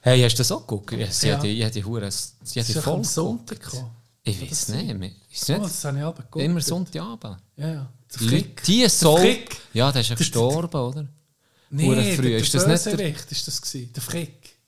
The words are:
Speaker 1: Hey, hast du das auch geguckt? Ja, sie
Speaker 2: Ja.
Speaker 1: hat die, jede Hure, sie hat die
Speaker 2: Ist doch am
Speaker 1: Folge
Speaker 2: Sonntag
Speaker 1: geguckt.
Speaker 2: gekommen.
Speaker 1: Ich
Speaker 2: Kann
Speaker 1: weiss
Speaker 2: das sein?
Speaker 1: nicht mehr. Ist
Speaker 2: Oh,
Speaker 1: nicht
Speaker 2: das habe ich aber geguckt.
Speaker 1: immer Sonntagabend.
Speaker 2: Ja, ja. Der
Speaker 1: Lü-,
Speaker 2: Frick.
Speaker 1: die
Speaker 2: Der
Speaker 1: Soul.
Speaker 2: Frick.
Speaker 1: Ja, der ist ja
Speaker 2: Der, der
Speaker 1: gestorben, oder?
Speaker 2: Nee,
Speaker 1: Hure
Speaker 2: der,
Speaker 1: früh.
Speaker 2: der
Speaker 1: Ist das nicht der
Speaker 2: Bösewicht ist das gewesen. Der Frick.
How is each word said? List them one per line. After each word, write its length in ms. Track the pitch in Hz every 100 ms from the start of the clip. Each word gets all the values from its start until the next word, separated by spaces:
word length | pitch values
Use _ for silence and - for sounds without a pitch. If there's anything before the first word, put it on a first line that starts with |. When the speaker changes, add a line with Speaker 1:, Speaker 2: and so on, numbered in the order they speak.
Speaker 1:
Hey, 200 | 127 127
hast 140 | 120 117
du 20 |
das 120 | 120
auch 100 | 214
geguckt? 300 | - 107 -
Ja, 140 | 113 104
sie 160 | - 107
Speaker 2:
Ja. 80 | 98
Speaker 1:
hat 80 |
die, 60 | 104
jede 340 | 110 110 113
Hure, 260 | 98 117 101
sie 500 | - - _ - 123
hat 80 | 117
die 40 |
Speaker 2:
Ist 40 | 156
doch 100 | 147
am 60 | 160
Speaker 1:
Folge 40 | -
Speaker 2:
Sonntag 520 | - 185 233 - -
Speaker 1:
geguckt. 120 | -
Speaker 2:
gekommen. 180 | 127 123 - _ _
Speaker 1:
Ich 160 | - 95
Speaker 2:
Kann 100 | 131
Speaker 1:
weiss 160 | 156 -
Speaker 2:
das 20 |
sein? 180 | 113 208
Speaker 1:
nicht 100 | 101
mehr. 120 | 92 - _
Ist 180 | - -
Speaker 2:
Oh, 40 |
Speaker 1:
nicht 100 | 180 196
Speaker 2:
das 200 | - 147
habe 120 | 139
ich 60 |
aber 200 | 156 165
geguckt. 220 | - 156 147
Speaker 1:
immer 160 | 170
Sonntagabend. 760 | 147 170 180 175 190 226 107 92 _ -
Speaker 2:
Ja, 100 | 156
ja. 160 | 156 131 - _ -
Der 60 | 113
Speaker 1:
Lü-, 20 | 143
Speaker 2:
Frick. 240 | - -
Speaker 1:
die 160 | - 220
Speaker 2:
Der 100 | 247
Speaker 1:
Soul. 300 | - 165 160
Speaker 2:
Frick. 380 | 196 247 - - -
Speaker 1:
Ja, 180 | 113 131
der 100 | 131
ist 60 | 113
ja 60 | 117
Speaker 2:
Der, 20 |
der 80 | -
Speaker 1:
gestorben, 520 | 120 120 151 170 151
oder? 260 | 123 139 147 _ _ _ _ _ _
Speaker 2:
Nee, 140 | 139 156
Speaker 1:
Hure 100 | -
Speaker 2:
der, 120 | 202 170
Speaker 1:
früh. 140 | 123
Speaker 2:
der 80 | 113
Speaker 1:
Ist 140 | -
das 120 | 143 -
nicht 180 | 170 214
der 60 |
Speaker 2:
Bösewicht 400 | 202 175 151 -
ist 160 | - -
das 140 | -
gewesen. 320 | - 139 120
Der 80 | -
Frick. 540 | - 170 165 - - _